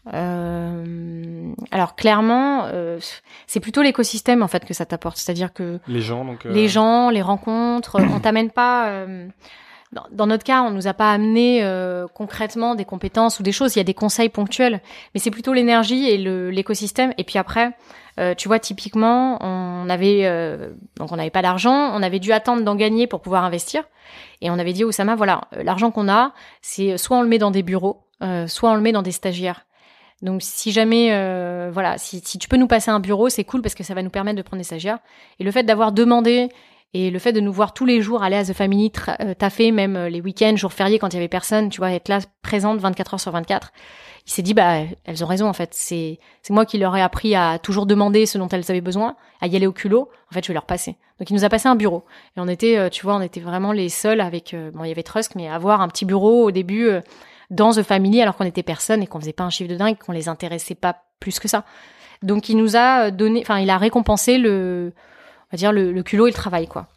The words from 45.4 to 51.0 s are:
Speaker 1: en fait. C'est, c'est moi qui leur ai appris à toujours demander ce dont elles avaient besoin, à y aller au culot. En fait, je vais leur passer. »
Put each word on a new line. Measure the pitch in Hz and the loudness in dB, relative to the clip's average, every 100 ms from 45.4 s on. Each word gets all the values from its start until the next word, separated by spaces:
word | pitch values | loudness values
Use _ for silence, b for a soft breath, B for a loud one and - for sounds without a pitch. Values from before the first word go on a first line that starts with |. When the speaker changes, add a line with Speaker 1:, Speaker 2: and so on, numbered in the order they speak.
| 214 | -2
Speaker 1:
en | |
fait. | 180 170 | -2 -8
C'est, | - - 170 160 160 b b | -8 -6 -6 -6 -8 b b
c'est | - | 0
moi | 208 220 | 2 2
qui | 214 | 0
leur | 185 190 | 0 2
ai | |
appris | 180 - 220 196 | 0 0 0 2
à | 170 165 | 2 0
toujours | - 196 202 | -2 -2 2
demander | 208 202 208 214 | 2 4 4 2
ce | 202 | 0
dont | 180 | -4
elles | 185 175 | -4 -2
avaient | 185 | -2
besoin, | 175 190 226 269 b b | -2 -2 -4 -6 b b
à | 180 | -2
y | |
aller | 190 190 | 2 0
au | |
culot. | 185 202 226 269 b b | 0 2 2 2 b b
En | |
fait, | 175 | -8
je | 185 | -4
vais | |
leur | 160 - | -6 -4
passer. » | 180 - 175 | -6 -6 -12